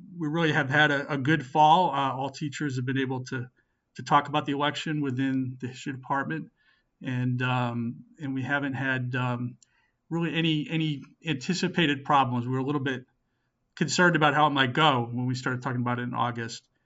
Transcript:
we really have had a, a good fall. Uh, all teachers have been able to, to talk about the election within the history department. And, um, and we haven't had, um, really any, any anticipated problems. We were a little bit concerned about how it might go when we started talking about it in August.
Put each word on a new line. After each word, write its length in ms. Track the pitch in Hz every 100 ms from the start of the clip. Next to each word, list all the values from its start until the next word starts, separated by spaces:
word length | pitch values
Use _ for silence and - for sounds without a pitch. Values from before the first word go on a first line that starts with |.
| - 175
we 100 | 151
really 240 | 160 165
have 160 | 147 135
had 220 | 147 151
a, 220 | 139 139
a 60 | 147
good 280 | 131 160 -
fall. 440 | 160 151 165 175
Uh, 220 | 139 135
all 180 | 127 139
teachers 460 | 131 151 - 151 127
have 80 |
been 140 | 127 135
able 260 | 131 131 127
to, 220 | 131 123 _ _ _ _ -
to 60 |
talk 260 | 127 143 143
about 160 | 147
the 80 | 147
election 480 | 143 143 143 - 151
within 560 | 143 123 135 131 127 127
the 80 | 123
history 240 | - -
department. 580 | 127 - 139 135 156 151 _ _ _ _ _
And, 380 | - 127 123 123
um, 540 | 127 127 120 117 117 - - -
and 140 | 143
we 80 | 135
haven't 320 | 123 143 139
had, 400 | 127 135 127 123
um, 420 | 127 123 123 123 - _ _ _ _ _
really 240 | 165 170
any, 320 | 160 165 156 147
any 340 | 160 156 143 - _
anticipated 800 | 165 147 - 175 180 180 156 139
problems. 400 | - 143 131 123
We 80 | 120
were 60 | 131
a 60 |
little 160 | 131 147
bit 240 | 135 127 - _ _ _ _ _ _ -
concerned 400 | 160 - 175 160
about 180 | 151
how 120 | 143 151
it 20 |
might 220 | 143 131
go 360 | 123 156 131 117
when 120 | 120 123
we 80 |
started 280 | 127 - 127
talking 180 | 131 123
about 180 | 120 120
it 40 |
in 120 | 123
August. 500 | 120 120 117 113 - - _